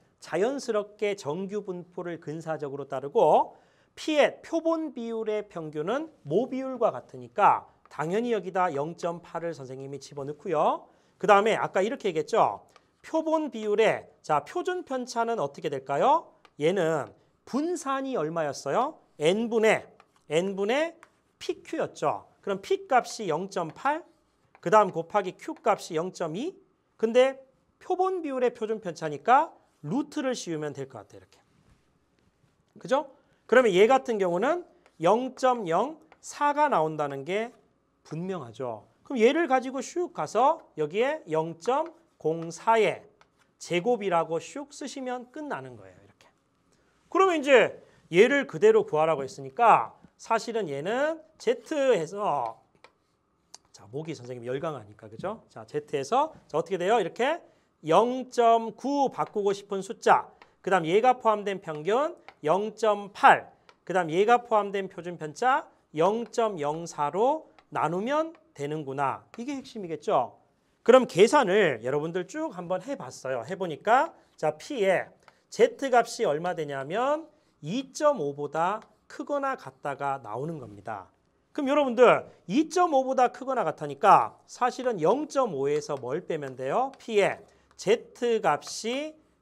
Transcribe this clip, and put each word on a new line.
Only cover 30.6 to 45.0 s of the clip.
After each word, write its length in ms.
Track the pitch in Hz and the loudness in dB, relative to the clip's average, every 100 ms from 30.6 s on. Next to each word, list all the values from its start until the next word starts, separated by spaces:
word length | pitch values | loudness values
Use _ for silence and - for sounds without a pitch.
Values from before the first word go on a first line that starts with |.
| 151 | -6
될 160 | 139 135 | -8 -12
것 100 | 110 | -14
같아요. 200 | 98 101 | -20 -20
이렇게. 220 | _ _ _ _ _ _ _ _ _ _ _ _ _ _ _ - | _ _ _ _ _ _ _ _ _ _ _ _ _ _ _ -14
그죠? 320 | 175 262 302 - _ _ - | -2 -2 -2 -14 _ _ 4
그러면 260 | 233 240 | 4 6
얘 140 | 180 226 | 6 6
같은 320 | 262 269 220 | 6 2 -2
경우는 460 | 185 175 247 349 349 _ _ - | 0 0 0 -2 -6 _ _ 0
영점영, 960 | 160 220 254 - 254 247 185 165 262 320 _ _ | 2 2 0 0 0 0 0 -2 -2 -8 _ _
사가 480 | - - 294 285 294 | -16 -2 -2 2 2
나온다는 560 | 196 156 156 147 139 | 2 0 -2 -6 -6
게 280 | 139 196 233 - _ _ _ _ | -6 -6 -6 -12 _ _ _ _
분명하죠. 840 | - 156 185 185 120 110 127 110 - _ | -14 -10 -8 -8 -10 -10 -10 -10 -14 _
그럼 180 | - 269 | -6 4
얘를 280 | 226 294 330 | 6 6 2
가지고 320 | 262 254 262 | 2 0 -8
슉 320 | - 349 349 | -8 -6 -6
가서 480 | - 151 208 269 320 - - | -6 -4 2 2 2 -6 -6
여기에 460 | 151 190 262 311 311 | -4 -2 -2 -2 -4
영점공사의 1700 | 156 165 165 - 269 330 - _ _ 156 165 165 165 - 226 190 113 - _ _ _ _ - | -2 -2 -6 -2 -2 -2 -10 _ _ -4 -4 -8 -6 2 4 4 0 -12 _ _ _ _ -18
제곱이라고 800 | - 175 190 240 202 170 156 165 | -4 -2 0 -2 0 0 0 -4
슉 340 | - 277 285 | -6 -14 -14
쓰시면 600 | - 294 285 | -12 -12 -10